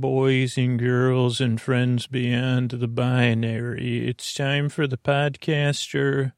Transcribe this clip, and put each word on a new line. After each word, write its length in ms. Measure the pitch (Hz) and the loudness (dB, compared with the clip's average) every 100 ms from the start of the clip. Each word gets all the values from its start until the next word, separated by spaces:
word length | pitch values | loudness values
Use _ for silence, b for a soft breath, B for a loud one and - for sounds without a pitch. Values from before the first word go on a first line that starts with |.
boys 560 | 135 131 135 131 131 - | 0 2 4 2 2 0
and 200 | 127 123 | 0 0
girls, 640 | 120 123 127 127 123 117 | 0 2 2 4 2 2
and 220 | 131 113 | 0 0
friends 460 | - 123 123 123 - | 0 0 2 0 -2
beyond 640 | 131 123 120 127 127 123 | -4 -2 0 0 0 -2
the 180 | 120 120 | -2 -4
binary, 1160 | 120 123 127 120 113 113 113 120 120 123 120 120 | 0 0 2 2 2 0 -2 -6 -6 -4 -2 -4
it's 280 | 123 - | -6 -8
time 340 | - 139 143 143 | -4 -2 0 -2
for 180 | - 143 | -2 -2
the 120 | 127 | -2
podcaster 1400 | - 143 147 131 - 151 143 143 - 143 139 139 135 | 0 0 0 -2 -2 0 0 -2 -4 -2 0 0 -2